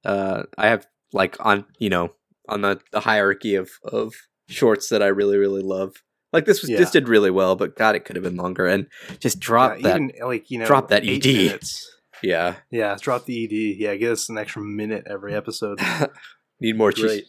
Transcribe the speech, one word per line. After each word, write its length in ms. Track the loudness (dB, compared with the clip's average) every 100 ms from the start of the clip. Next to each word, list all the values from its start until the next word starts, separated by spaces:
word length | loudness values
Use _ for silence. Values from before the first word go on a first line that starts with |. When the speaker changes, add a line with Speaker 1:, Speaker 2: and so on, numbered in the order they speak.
Speaker 1:
Uh, 400 | -4 -2 -2 -4 -6 0
I 120 | 2
have, 180 | 2 _ _ _
like, 240 | -2 -2 0
on, 200 | 0 0 -2 -6
you 120 | 0
know, 240 | 0 -2 _ _ _ -8
on 120 | -2
the, 180 | -2 -2 _
the 80 | -4
hierarchy 560 | 0 2 2 0 -2 -2
of, 140 | -4 -12
of 320 | -8 -6 -6 -10 _ _ _
shorts 400 | 2 2 2 0
that 120 | 2
I 60 | 2
really, 300 | 2 2 4
really 240 | 2 0
love. 340 | -4 -4 -6 -10 _ _ -2
Like, 120 | 0
this 160 | 2 2
was, 80 | 2
this 100 | 2 4
Speaker 2:
Yeah. 60 | 4
Speaker 1:
did 80 | 6
really 240 | 4 4
well, 240 | 2 2 2
but 180 | -2 2
God, 200 | 2 2
it 80 |
could 100 | -4
have 80 | -8
been 140 | -6 -6
longer. 300 | -6 0 0
And 200 | 0 -2 -14 -20 -4
just 220 | -4 -4
drop 380 | 2 4 4 2
Speaker 2:
Yeah, 100 | 0
Speaker 1:
that, 80 | 0
Speaker 2:
even, 120 | -2 -6
like, 260 | -6 -6 -8
you 60 | -4
know, 60 | 4
Speaker 1:
drop 220 | 4 4
that 120 | 0
Speaker 2:
eight 60 | 2
Speaker 1:
E 100 | 0
D. 280 | 2 4 2
Speaker 2:
minutes. 480 | 0 -10 -12 -14 _ _ -8
Speaker 1:
Yeah. 360 | -2 0 -2 -4 -8
Speaker 2:
Yeah, 240 | -4 -2 -4
drop 260 | -4 -4 -4
the 60 |
E 120 | -8 -4
D. 300 | -4 -4 -4
Yeah, 160 | -4
give 160 | -2 -2
us 180 | -2 -4
an 100 | -8
extra 220 | -10 -10
minute 440 | -10 -8 -6 -8 -8
every 280 | -12 -8 -8
episode. 420 | -8 -8 -8 -6 -6 -2 -4 -6
Speaker 1:
<laughs> 400 | -20 _ _ -6
Need 160 | -4 2
more 140 | 2
Chis-, 140 | 2
Speaker 2:
Great. 200 | -2 -2